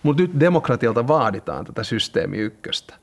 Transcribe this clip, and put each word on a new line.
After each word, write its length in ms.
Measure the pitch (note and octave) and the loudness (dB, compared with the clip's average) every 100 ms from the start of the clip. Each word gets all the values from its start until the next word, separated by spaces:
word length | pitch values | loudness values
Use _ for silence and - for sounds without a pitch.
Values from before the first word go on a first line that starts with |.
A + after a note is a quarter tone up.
Mut 120 | D3 D3 | 2 2
nyt 240 | F3+ D3+ | 2 4
demokratialta 680 | E3+ - - A#2+ A#2 A2+ A#2+ | 4 4 2 0 2 0 2
vaaditaan 560 | D#3 A2 G2 - C#2+ | 2 2 -2 -4 -6
tätä 180 | E2+ - | -6 -8
systeemi 560 | G#2+ A2 - - G2 G2 | -4 -4 -2 -2 -2 -4
ykköstä. 560 | G#2+ - - - - - | -6 -8 -10 -10 -10 -20